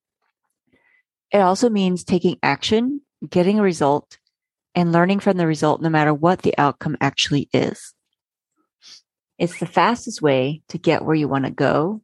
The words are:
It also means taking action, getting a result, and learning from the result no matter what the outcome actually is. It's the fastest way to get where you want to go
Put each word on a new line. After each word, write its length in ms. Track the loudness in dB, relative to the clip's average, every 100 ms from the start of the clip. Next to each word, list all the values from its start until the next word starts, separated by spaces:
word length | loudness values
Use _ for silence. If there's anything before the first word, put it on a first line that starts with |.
| _ _ _ _ _ _ _ _ _ _ _ _ -2
It 60 | 2
also 320 | 2 2 0
means 340 | 2 0 -2
taking 320 | -2 0 0 0
action, 580 | -2 -2 0 0 0 -6 _ _ -4
getting 300 | 0 2 2
a 40 |
result, 560 | 0 2 2 0 -4 -20 _ _ _ _ _
and 180 | -2 2
learning 260 | 4 2 2
from 180 | 0 0
the 80 | 0
result 340 | 0 0 0
no 60 | 0
matter 260 | 2 2
what 280 | 2 0 2
the 120 | -2 0
outcome 400 | 0 0 -8 -2
actually 480 | -2 -2 -2 -2 0
is. 420 | -2 -2 -6 -18 _ _ _ _ _ _ _ _ _ -20 -20 _ _ _ -6
It's 220 | -6 -4
the 80 | -4
fastest 560 | 0 0 0 -8 -2
way 400 | 0 2 0 -6 _
to 100 | -4
get 260 | 0 0
where 120 | 0 0
you 100 | 0
want 200 | -2 -4
to 40 |
go 520 | -2 0 2 -2 -6